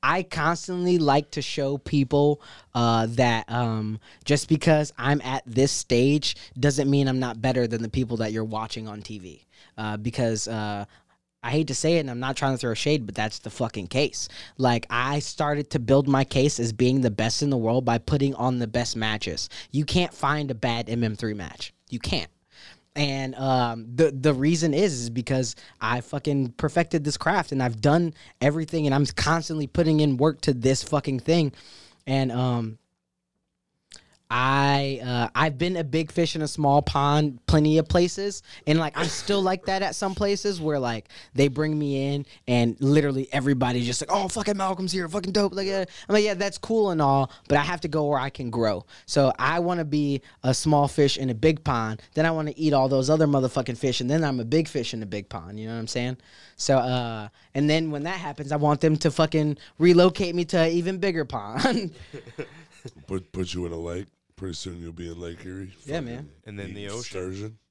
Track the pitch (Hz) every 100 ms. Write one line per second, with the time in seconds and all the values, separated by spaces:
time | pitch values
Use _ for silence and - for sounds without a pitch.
0 | 135 170 185 - 156 170 - 180 180 180
1 | 147 139 147 - 135 - 139 139 - 147
2 | 135 143 147 147 - - _ 123 117 117
3 | 113 117 120 113 - 117 120 110 107 107
4 | - - - 143 - 156 175 156 147 -
5 | 123 143 127 131 - 117 135 - - 120
6 | 135 147 - - - - 143 139 139 143
7 | 135 131 127 117 123 127 120 113 113 127
8 | 123 117 110 110 110 110 110 - 110 107
9 | 101 107 92 73 _ _ _ - 110 107
10 | 107 117 120 110 - 113 104 104 101 _
11 | _ _ _ _ 117 147 156 165 156 170
12 | 139 120 131 135 139 127 123 110 - 151
13 | 107 101 110 - - - 117 - 90 127
14 | 143 - - - - - 131 117 - 120
15 | 127 143 - - 147 147 143 147 117 135
16 | 139 135 135 139 139 - 117 110 127 135
17 | 123 104 110 - 147 135 113 123 120 117
18 | - 147 139 135 123 127 117 120 117 113
19 | 110 107 104 82 - - - 135 147 185
20 | 175 - 139 147 143 120 123 117 110 117
21 | 113 104 113 104 90 - - _ _ 120
22 | - 165 82 _ _ - - - _ -
23 | 143 135 131 131 135 127 120 117 113 120
24 | 160 139 139 135 143 165 165 143 196 135
25 | 120 117 117 131 120 - - _ 110 120
26 | - 147 151 143 127 - 151 170 170 170
27 | 147 - - 190 165 135 123 110 143 156
28 | 170 - - _ 139 151 156 165 151 135
29 | 143 - - 165 151 156 143 - 160 156
30 | 151 127 151 143 - 131 123 135 - 151
31 | 143 131 - 170 151 - - - - _
32 | - 135 131 120 127 120 113 110 _ _
33 | _ _ _ _ _ _ _ _ _ -
34 | _ _ _ 117 131 139 139 139 139 135
35 | 123 123 117 - 156 131 175 180 151 160
36 | 156 - 165 - 151 - 147 143 143 147
37 | 143 147 151 123 - 160 151 156 156 180
38 | 175 - 202 196 - - - 156 156 -
39 | 165 - - 202 185 185 - 190 190 -
40 | 196 185 202 202 208 185 156 147 123 113
41 | - - - - 143 131 156 151 147 139
42 | 139 143 143 - - 123 117 - 135 151
43 | 143 135 135 135 131 135 123 123 120 120
44 | 147 190 190 226 208 202 190 180 185 185
45 | 170 190 185 196 202 180 196 196 180 -
46 | - 208 208 190 196 - - 226 202 165
47 | 143 139 131 - _ 143 143 175 165 151
48 | 147 143 135 - 123 113 113 92 - -
49 | - - 135 - 131 165 175 175 156 147
50 | 147 139 - _ 131 131 156 147 143 -
51 | 143 - 135 113 156 156 - 123 113 110
52 | - - 160 160 151 143 156 147 131 135
53 | 131 156 156 143 131 170 156 120 135 123
54 | 123 151 151 127 117 151 160 143 117 117
55 | 107 104 98 101 82 107 110 113 110 123
56 | 123 127 _ - - _ - 135 123 127
57 | 120 113 104 _ _ 139 147 156 160 147
58 | 151 190 170 143 139 147 147 147 160 151
59 | 165 - 160 160 151 143 - _ 170 175
60 | 180 - 185 170 170 180 165 170 170 190
61 | 196 165 139 123 101 117 269 233 190 -
62 | - 143 120 - 127 - 165 - - -
63 | 71 95 90 - 90 90 87 85 85 87
64 | 101 _ _ - 95 82 95 87 82 82
65 | 87 82 87 85 92 92 95 - - 156
66 | 127 120 147 - - 101 98 101 101 110
67 | 120 95 92 95 107 110 _